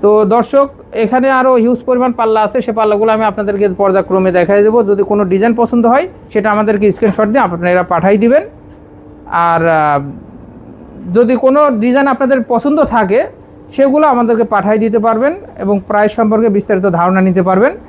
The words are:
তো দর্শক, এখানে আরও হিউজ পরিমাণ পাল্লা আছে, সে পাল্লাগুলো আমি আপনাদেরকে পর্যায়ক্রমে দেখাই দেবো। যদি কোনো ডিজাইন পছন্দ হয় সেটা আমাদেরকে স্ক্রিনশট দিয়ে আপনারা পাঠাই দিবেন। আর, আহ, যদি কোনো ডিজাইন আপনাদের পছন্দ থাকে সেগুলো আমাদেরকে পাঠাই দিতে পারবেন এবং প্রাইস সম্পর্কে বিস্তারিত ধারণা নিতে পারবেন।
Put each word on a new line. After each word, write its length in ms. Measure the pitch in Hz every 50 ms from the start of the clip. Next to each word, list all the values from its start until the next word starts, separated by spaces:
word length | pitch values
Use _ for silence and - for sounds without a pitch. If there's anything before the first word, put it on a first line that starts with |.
তো 240 | - 202 208 214 214
দর্শক, 440 | 196 214 240 233 - - 277 277 277 - - - - -
এখানে 380 | - 226 214 247 254 254 269
আরও 240 | 269 262 254 262 262
হিউজ 280 | 247 220 240 247 240 247
পরিমাণ 280 | - 254 247 247 247
পাল্লা 300 | 240 - 233 220 220 220
আছে, 200 | 214 214 214 254
সে 100 | 233 -
পাল্লাগুলো 400 | 220 226 220 214 208 202 214 226
আমি 120 | 220 214 220
আপনাদেরকে 460 | 214 202 214 208 196 202 196 202 202
পর্যায়ক্রমে 600 | 185 180 202 196 185 196 185 - 185 190 185 185
দেখাই 320 | 175 180 175 165 202 202 208
দেবো। 200 | 214 214 240 233
যদি 200 | 196 202 196 202
কোনো 220 | 196 208 202 208
ডিজাইন 300 | 185 180 196 202 233 233
পছন্দ 300 | 226 233 233 - 240 226
হয় 220 | 233 240 269 339 370 - - - -
সেটা 220 | - 220 202 220
আমাদেরকে 400 | 208 208 214 208 214 202 208 208
স্ক্রিনশট 340 | 190 - - 214 190 - 214
দিয়ে 140 | 208 214 277
আপনারা 440 | 240 208 170 170 170 175 180 185 180
পাঠাই 340 | 175 180 170 160 190 202 214
দিবেন। 260 | 208 233 254 302 381 453 - - - - - - - - - - - - - - -
আর, 420 | - - 170 170 170 170 165 165 165
আহ, 340 | 160 156 151 151 147 143 139 139 - - - - - - - - - - - - - - - - - - - 180 175
যদি 220 | 214 240 220 254
কোনো 340 | 233 254 262 262 294 302 285
ডিজাইন 380 | 262 214 208 247 247 269 277 277
আপনাদের 360 | 262 262 277 254 269 262 226 -
পছন্দ 360 | 247 226 - 285 294 311 294
থাকে 440 | - 226 240 214 180 190 247 330 - - - - - - - - -
সেগুলো 380 | - - 269 277 262 302 311 302
আমাদেরকে 360 | 262 240 240 220 233 220 233
পাঠাই 360 | 208 220 202 190 208 214 214
দিতে 200 | 214 226 214 233
পারবেন 340 | 208 226 226 220 247 285 339 - - - - -
এবং 200 | 196 196 202 196 190 -
প্রাইস 240 | 208 208 208 208
সম্পর্কে 380 | 208 - 226 220 214 214 226 226
বিস্তারিত 400 | 196 202 196 - 214 190 185 202
ধারণা 320 | 175 170 175 180 190 190
নিতে 220 | 185 190 180 190 180
পারবেন। 280 | 185 185 185 220 277 370 - -